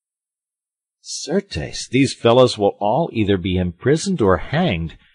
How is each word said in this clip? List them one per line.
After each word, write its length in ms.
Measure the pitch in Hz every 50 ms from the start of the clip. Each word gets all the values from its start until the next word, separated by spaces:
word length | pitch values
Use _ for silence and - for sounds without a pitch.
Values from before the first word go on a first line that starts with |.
| _ _ _ _ _ _ _ _ _ _ _ _ _ _ _ _ _ _ _ _
"Certes, 880 | _ - - - - - 156 202 - _ - - 69 120 - - - -
these 240 | - 135 139 120 -
fellows 440 | - - 117 117 127 127 120 - 107
will 200 | 101 98 - -
all 300 | 101 104 117 147 170 -
either 260 | - 110 107 92 101 92
be 200 | 87 95 90 92
imprisoned 640 | 90 90 85 - - 127 151 160 - 202 190 160
or 160 | 113 95 92 87
hanged," 600 | - - - 156 180 156 98 82 82 78 - - _ _ _